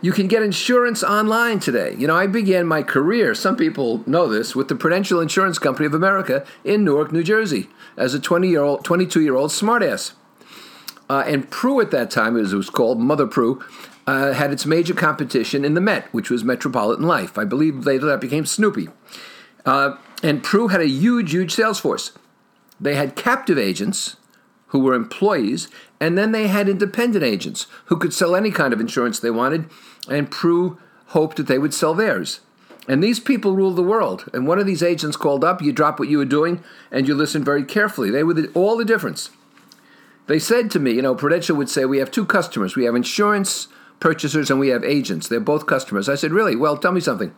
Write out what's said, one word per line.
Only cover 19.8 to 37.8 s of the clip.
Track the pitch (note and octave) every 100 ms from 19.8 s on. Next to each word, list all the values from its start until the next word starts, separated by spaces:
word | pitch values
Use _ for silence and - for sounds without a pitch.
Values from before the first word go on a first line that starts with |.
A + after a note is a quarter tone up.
| C#3 C3+ - -
and | E3 D3
Pru | - G3+ A#3
had | F#3
a | D#3+
huge, | C3+ G3+ A#3+ F#3
huge | D#3+ F3+
sales | - A3+ G3+
force. | C#3+ - - - _ _ _ _ _ _
They | C#3+ C#3+
had | C#3+ -
captive | - C4 - D3+
agents | G2+ F2 G2+ G#3 - - _ _ _ _ _
who | C#3
were | C3
employees, | B2+ A2+ - G3 F#3 G#2 C#3 - - - _
and | D#3 F3
then | G#3+
they | A3 G#3+
had | G3+ G3+
independent | F#3+ G3 G3 B3 G#3
agents | C#3 G2+ E2 - - - -
who | E3+
could | F3
sell | - F3 F3+
any | G#3+
kind | F#3 C#3+
of | A2+
insurance | A2+ - A#2+ G#2+
they | A#2
wanted, | A2+ B2+ D#3+ D#3+ - - - -
and | C#3+ C#3
Pru | - E3+ E3+ F3+ F3 - _ _
hoped | E3 D#3 -
that | C#3+
they | C3
would | D3
sell | D3 D#3+ E3
theirs. | G#3+ A2+ E2+ - _ _ _ - -
And | C3+
these | G3 A#3+
people | - G3 G3 F#3+
ruled | F#3+ F3
the |
world. | F3+ A3 E3 F#2 -
And | B2 C3
one | F3+
of | G3
these | F3
agents | F3 E3+ D3+ C#3+
called | D#3 C#3
up, | D#3+ F#3
you | D3
drop | C3 D3+ D3
what | C3+
you | D3
were | C#3
doing, | D3 E3 F3 - - -
and | B2+ C3+
you | C#3+
listen | D3+ D#3+
very | C#3 C#3+
carefully. | C3+ G#3+